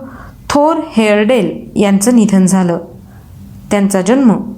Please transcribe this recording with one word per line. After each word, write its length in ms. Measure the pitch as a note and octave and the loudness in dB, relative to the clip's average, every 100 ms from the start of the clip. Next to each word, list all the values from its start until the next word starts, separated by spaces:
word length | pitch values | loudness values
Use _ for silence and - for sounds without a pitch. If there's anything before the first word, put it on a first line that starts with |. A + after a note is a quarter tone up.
| - - - - - | -14 -18 -20 -16 -4
थोर 260 | C#4+ D4 E4 D#4+ | 0 2 0 -4
हेअरडेल 880 | A3 G#3+ G#3 G#3+ B3+ F3 - - - | 0 2 2 2 0 0 -6 -8 -2
यांचं 340 | G3+ G3 G#3 B3 | 0 2 2 2
निधन 300 | G#3+ G3 F#3 | 4 4 2
झालं. 320 | F#3+ F3+ E3+ - - - - - - - - - | 2 0 -2 -8 -18 -20 -20 -20 -20 -20 -20 -6
त्यांचा 300 | G#3 G3 G3 | -2 0 0
जन्म 320 | F3+ C4 B3+ F3 - | 0 2 2 2 -2